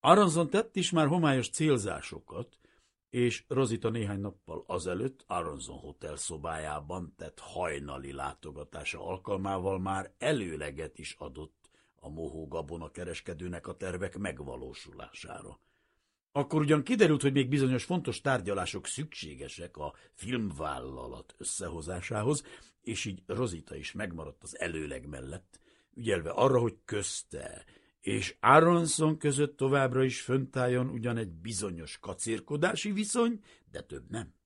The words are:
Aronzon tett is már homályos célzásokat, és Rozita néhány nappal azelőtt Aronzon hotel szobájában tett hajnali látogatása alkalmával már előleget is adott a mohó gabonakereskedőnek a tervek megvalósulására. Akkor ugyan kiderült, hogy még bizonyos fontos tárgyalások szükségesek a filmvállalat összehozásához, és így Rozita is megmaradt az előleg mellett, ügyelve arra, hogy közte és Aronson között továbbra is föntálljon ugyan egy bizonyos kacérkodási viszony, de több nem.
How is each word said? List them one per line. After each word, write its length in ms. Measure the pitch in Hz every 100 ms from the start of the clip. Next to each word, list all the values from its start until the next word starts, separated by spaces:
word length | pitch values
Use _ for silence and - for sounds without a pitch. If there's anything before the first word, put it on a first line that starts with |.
Aronzon 500 | 135 190 196 156 175
tett 260 | 196 220 -
is 140 | 175
már 160 | 160 147
homályos 440 | 175 156 135 113
célzásokat, 1080 | - 156 127 101 76 - 80 - 78 - _ _ _ _ _ _
és 340 | 123 120 113 _
Rozita 420 | 127 131 113 113
néhány 300 | 113 101 101
nappal 440 | 101 - - 80 -
azelőtt 580 | 90 87 90 131 131 -
Aronzon 520 | 87 82 73 - 67
hotel 380 | 78 73 76 76
szobájában 960 | - 80 80 80 78 76 73 92 85 -
tett 220 | 80 -
hajnali 720 | - 87 87 73 71 67 67
látogatása 960 | 67 69 69 80 71 73 78 73 82 85
alkalmával 720 | 92 - 98 98 95 92 95
már 360 | 92 95 95 _
előleget 800 | 123 147 92 78 76 69 78 -
is 160 | 78 -
adott 520 | 71 65 78 _ _ _ _ _
a 120 | 73
mohó 380 | 78 78 78 80
gabonakereskedőnek 1160 | 82 73 85 78 - 87 82 - 80 90 85 -
a 100 | 85
tervek 420 | 95 87 95 95
megvalósulására. 1400 | 98 65 69 62 64 - - - - - - - - - _ _ _ _ _ _ _
Akkor 280 | 143 143 156
ugyan 220 | 147 151
kiderült, 400 | 131 247 185 147
hogy 100 | 139
még 160 | 135 127
bizonyos 360 | 143 131 127
fontos 360 | - 180 131 110
tárgyalások 680 | - 127 95 98 90 101 -
szükségesek 880 | - 147 - 80 67 67 - 85 -
a 180 | 73 - -
filmvállalat 1200 | - 107 123 107 71 78 65 65 65 62 62 - -
összehozásához, 1040 | - - 90 85 78 90 - 110 110 147 - - - _
és 240 | - 107
így 180 | 110 92 -
Rozita 500 | 95 123 85 - 73
is 160 | 73
megmaradt 500 | - 104 82 76 -
az 160 | - -
előleg 480 | 87 80 76 65 69
mellett, 540 | 69 65 87 - _ _ _ _
ügyelve 360 | - 113 95 80
arra, 280 | - 127 127
hogy 200 | 117 -
közte 800 | - 104 98 - - - - - - - _ _ -
és 300 | 107 92 -
Aronson 800 | 110 147 165 175 165 - 156 156
között 380 | 147 135 147 -
továbbra 480 | 135 139 131 127
is 160 | 131 127
föntálljon 680 | - 131 131 131 127 127 127
ugyan 280 | 120 117 117
egy 160 | 104
bizonyos 680 | 80 95 104 101 85 78 -
kacérkodási 960 | - 90 117 110 - 147 180 - 208
viszony, 480 | 202 208 247 233 220 - - _
de 120 | -
több 280 | - 69 62
nem. 240 | 117 101 _